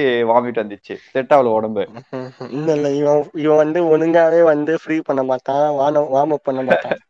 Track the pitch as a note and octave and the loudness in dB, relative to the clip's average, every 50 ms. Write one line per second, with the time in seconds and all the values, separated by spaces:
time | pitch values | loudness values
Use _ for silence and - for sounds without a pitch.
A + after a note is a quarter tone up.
0 | D3 C3 B2 A#2+ A#2 A2+ A2+ B2 A#2+ B2 A#2 A2+ G#2+ G#2 G2+ G2+ _ - G#2 - | 0 0 0 0 2 2 2 2 0 0 -2 -4 -6 -6 -8 -14 _ -14 -14 -14
1 | - _ - C3+ C3 B2 D3+ C#3+ C3 A#2+ A2 A2 G#2+ A2 A2 G#2 F#2+ - G#2+ A#2 | -14 _ -6 -6 0 2 4 4 4 4 2 0 -2 -2 -4 -6 -6 -6 -10 -16
2 | - _ - C3 B2+ C3 C3 - B2+ B2 - C#3 D3+ D#3+ D#3 D3 D3 C#3+ C#3 C#3+ | -18 _ -12 -12 -12 -12 -14 -16 -14 -10 -10 -6 -2 -2 0 0 0 -2 -2 0
3 | D3 D3 D3 D3 D3 D3 - E3 D3 D#3 D3+ D3+ D#3 D3+ D#3+ F3 F3 E3 D#3 D#3 | 0 2 2 0 0 -2 -6 -4 0 2 2 4 2 2 0 0 0 2 2 2
4 | D#3+ E3 E3 E3+ E3 D#3+ E3 E3+ E3+ E3 D3+ D3 D3 D3+ D#3+ E3 - - D#3+ D#3+ | 2 2 2 4 4 4 4 4 4 4 4 2 0 -2 -4 -4 -4 -4 -4 -4
5 | D#3+ - C#3+ C3 C3 C3 C3 B2+ - - C3+ C#3+ D3 D3+ D3 C#3 C3+ D3 D3+ D3+ | -4 -2 -2 -2 -2 -2 -4 -4 -4 -4 -2 0 0 0 0 0 0 0 0 0
6 | D3 C#3+ C3+ C3+ C#3+ D#3 D3+ C#3 - - C3 C3 C3 B2+ - E2+ - - - - | 0 0 0 0 0 0 -2 -4 -4 -4 -4 -4 -2 0 0 0 0 -4 -8 -8
7 | _ _ | _ _